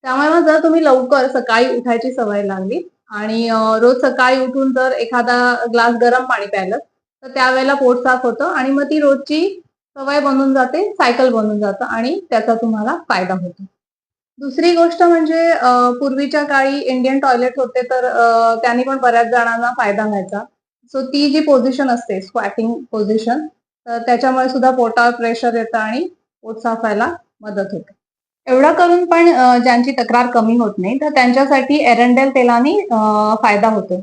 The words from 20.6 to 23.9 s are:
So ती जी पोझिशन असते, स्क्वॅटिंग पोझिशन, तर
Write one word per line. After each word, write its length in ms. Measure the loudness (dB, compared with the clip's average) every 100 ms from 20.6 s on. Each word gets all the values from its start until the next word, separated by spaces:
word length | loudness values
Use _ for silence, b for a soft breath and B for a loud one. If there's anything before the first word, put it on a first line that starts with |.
| _ _ _ -8
So 60 |
ती 280 | -4 -2 0
जी 100 | 0
पोझिशन 500 | 2 2 2 -2 -2
असते, 320 | -2 -4 -8
स्क्वॅटिंग 520 | -6 -8 -6 -6 -6 -6 -8
पोझिशन, 560 | -6 -2 -2 -2 -4 -6 _ _ _
तर 100 | -10